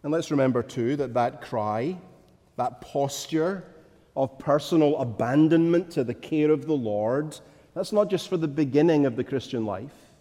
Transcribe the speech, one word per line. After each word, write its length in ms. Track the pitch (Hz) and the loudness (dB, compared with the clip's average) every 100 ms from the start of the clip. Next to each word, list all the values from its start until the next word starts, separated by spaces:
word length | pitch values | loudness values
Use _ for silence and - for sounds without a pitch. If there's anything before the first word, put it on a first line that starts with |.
And 80 | 143 | -2
let's 200 | 160 165 | -2 0
remember, 320 | 143 131 120 | 2 2 2
too, 320 | 117 131 117 143 | -2 -4 -2 -2
that 180 | 131 | -2
that 280 | 120 120 - | 0 0 -4
cry, 560 | - 120 107 107 139 180 - - _ _ _ - | -6 -4 -2 -2 -4 -6 -14 -20 _ _ _ -6
that 260 | 123 123 | -6 -6
posture 800 | - 143 139 - - 160 165 196 - - - _ _ - | -8 -2 -2 -4 -4 -2 0 -4 -10 -20 -20 _ _ -4
of 240 | 135 - | -4 -4
personal 580 | - 147 - 165 147 147 | 0 0 2 4 4 2
abandonment 920 | 127 104 120 143 156 165 165 170 175 | -2 -2 2 4 6 6 4 2 0
to 120 | 160 | -4
the 100 | 120 | -4
care 360 | 120 - 156 151 | -6 -4 0 2
of 160 | 156 139 | 2 0
the 120 | 147 | -2
Lord, 600 | 110 104 107 135 151 - - _ _ 170 | 0 -2 0 -2 -4 -12 -20 _ _ -8
that's 160 | 190 | 0
not 160 | 208 208 | 0 2
just 200 | 190 - | -2 -2
for 80 | 180 | -4
the 100 | 156 | -2
beginning 580 | 143 143 143 165 151 139 | -2 2 4 4 4 2
of 100 | 120 | 0
the 80 | |
Christian 420 | 123 135 - 123 107 | -4 -6 -4 -6 -4
life. 280 | 95 135 - - _ | -6 -12 -18 -20 _